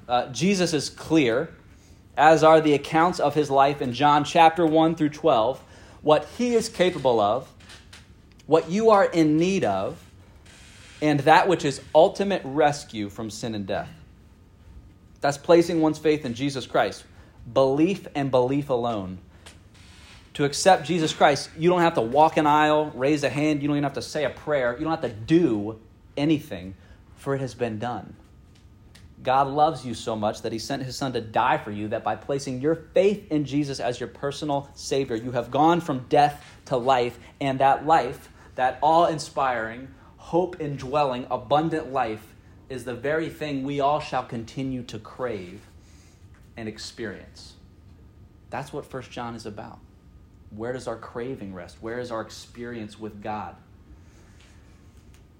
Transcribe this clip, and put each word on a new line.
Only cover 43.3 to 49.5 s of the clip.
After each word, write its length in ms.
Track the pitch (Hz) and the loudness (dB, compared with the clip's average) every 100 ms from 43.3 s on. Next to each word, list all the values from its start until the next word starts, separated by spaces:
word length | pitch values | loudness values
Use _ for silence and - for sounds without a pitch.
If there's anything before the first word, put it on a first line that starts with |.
| - 151 139 | -8 -8 -6
we 160 | 135 143 | -6 -2
all 220 | 139 151 | 0 0
shall 240 | - 131 | -4 -6
continue 580 | 123 117 110 139 135 127 | -6 -10 -10 -8 -8 -8
to 160 | 120 110 | -10 -14
crave 640 | - - 123 104 90 95 - - - - - _ - - - - | -16 -10 -8 -8 -10 -18 -20 -20 -20 -20 -20 _ -20 -20 -20 -14
and 120 | 110 | -12
experience. 840 | 107 - - 110 90 80 - - - - - - - - - - - - | -12 -16 -10 -10 -12 -18 -20 -20 -20 -20 -20 -20 -20 -20 -20 -20 -20 -14
That's 220 | 123 143 | -12 -10
what 120 | 147 | -12
First 280 | - 131 120 | -12 -14 -14
John 240 | 127 120 117 | -12 -12 -12
is 100 | |
about. 320 | 110 | -14